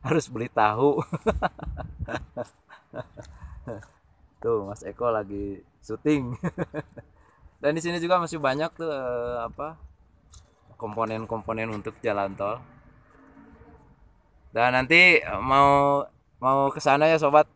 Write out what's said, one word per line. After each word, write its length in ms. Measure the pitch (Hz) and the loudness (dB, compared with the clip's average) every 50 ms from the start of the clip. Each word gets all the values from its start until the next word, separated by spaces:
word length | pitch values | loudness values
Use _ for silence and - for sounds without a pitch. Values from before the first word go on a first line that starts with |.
| - | 0
harus 240 | - 160 160 143 | 2 0 0 0
beli 240 | - 127 113 117 123 | -2 -8 -8 -8 -4
tahu. 480 | _ - 107 107 107 110 131 143 139 - | _ 2 2 2 2 2 2 2 2 2
<laughs> 80 | - - - 156 - 220 226 - - 185 - - - - - - 127 - - - - - 120 123 - - _ - 120 - _ _ _ _ - - _ _ - 117 - - _ - - - - - - - - - - - 117 101 104 - _ _ _ _ _ _ _ _ _ _ - | -2 -6 -8 -4 -2 0 0 0 -2 -4 -6 -6 -12 -12 -10 -10 -12 -14 -10 -12 -10 -8 -8 -10 -10 -12 _ -12 -12 -12 _ _ _ _ -20 -20 _ _ -16 -14 -14 -14 _ -20 -20 -20 -20 -20 -18 -18 -18 -16 -14 -14 -14 -14 -14 -20 _ _ _ _ _ _ _ _ _ _ -4
Tuh, 240 | 117 117 110 101 | -2 -2 -2 -2
Mas 160 | 98 101 - - | -6 -12 -12 -12
Eko 320 | - 101 - 120 120 113 | -14 -10 -4 -2 -2 0
lagi 480 | 107 104 98 101 101 101 101 98 92 - _ _ _ - | -2 -4 -6 -8 -8 -8 -8 -10 -12 -16 _ _ _ -12
syuting. 480 | - 110 - _ 151 151 147 131 120 123 - - 175 - - 180 - - 151 - _ _ | -12 -12 -6 _ 0 0 0 -2 -6 -8 -6 -6 -8 -6 -6 -8 -8 -8 -12 -12 _ _
<laughs> 680 | - - _ _ _ _ _ _ _ _ - _ _ - | -20 -20 _ _ _ _ _ _ _ _ -20 _ _ -2
Dan 160 | 143 151 165 | -2 -2 0
di 20 | 156 | -2
sini 200 | 175 175 175 165 | -4 -4 -4 0
juga 160 | 170 185 180 | 2 2 2
masih 240 | 170 160 170 160 143 | 0 -2 -6 -2 -2
banyak 320 | 135 131 143 156 165 _ | -2 0 0 -2 -6 _
tuh, 160 | - 165 160 | -8 -6 -6
eh, 480 | 151 139 131 123 123 120 120 120 123 120 117 | -6 -4 -4 -4 -4 -4 -4 -4 -6 -6 -8
apa, 320 | 117 - - 139 151 160 156 - - _ _ _ _ _ _ _ _ - - _ _ _ _ _ _ - | -8 -8 -10 -10 -10 -10 -14 -20 -20 _ _ _ _ _ _ _ _ -20 -20 _ _ _ _ _ _ -18
komponen-komponen 960 | _ - 110 104 113 113 107 110 110 113 104 117 113 101 - 113 110 110 113 | _ -12 -10 -4 -4 -4 -4 -4 -8 -8 -8 -8 -8 -6 -6 -6 -6 -4 -6
untuk 240 | 110 104 98 - - - - | -6 -8 -10 -12 -14 -6 -4
jalan 320 | 117 104 101 101 98 98 | -4 -2 -2 -2 -4 -4
tol. 240 | - 98 101 110 123 - - - - _ - _ _ _ _ _ - - - - - - - - - - - - - _ _ - _ _ _ _ _ _ _ _ _ _ - | -6 -6 -6 -6 -8 -12 -20 -20 -20 _ -20 _ _ _ _ _ -20 -20 -20 -20 -20 -20 -20 -20 -20 -20 -20 -20 -20 _ _ -20 _ _ _ _ _ _ _ _ _ _ -10
Dan 240 | - 113 120 123 127 | -2 0 0 2 2
nanti, 480 | 127 131 131 160 170 180 180 170 147 - | 0 2 4 6 8 8 8 8 6 2
eh, 200 | 82 101 95 107 | 0 -6 -4 0
mau, 600 | 127 135 139 143 143 143 143 143 143 143 143 139 - _ _ _ _ _ _ - | 2 6 6 8 8 6 6 4 4 2 0 -2 -6 _ _ _ _ _ _ 0
mau 320 | 131 135 139 139 139 135 | 0 2 2 2 0 -2
ke 80 | 151 - | -2 2
sana 240 | 151 135 143 151 | 2 4 4 6
ya, 160 | 160 165 156 156 | 4 4 4 2
sobat. 240 | 143 139 151 151 _ _ | 6 6 6 6 _ _